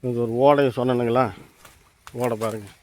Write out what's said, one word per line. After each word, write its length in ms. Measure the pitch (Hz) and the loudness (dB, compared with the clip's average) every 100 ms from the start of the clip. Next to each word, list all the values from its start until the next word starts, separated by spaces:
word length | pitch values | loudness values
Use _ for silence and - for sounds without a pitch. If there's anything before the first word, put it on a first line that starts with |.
| 127 | -4
இது 120 | 120 120 | -4 -4
ஒரு 80 | 117 139 | 2 4
ஓடை 180 | 143 139 127 | 6 2 0
சொன்னனுங்களா, 460 | 127 123 120 120 120 90 - _ - _ _ _ - 123 | 0 0 0 0 0 -4 -20 _ -20 _ _ _ -20 -6
ஓடை 140 | 123 113 | -6 -4
பாருங்க. 240 | 113 107 101 - | -6 -8 -14 -20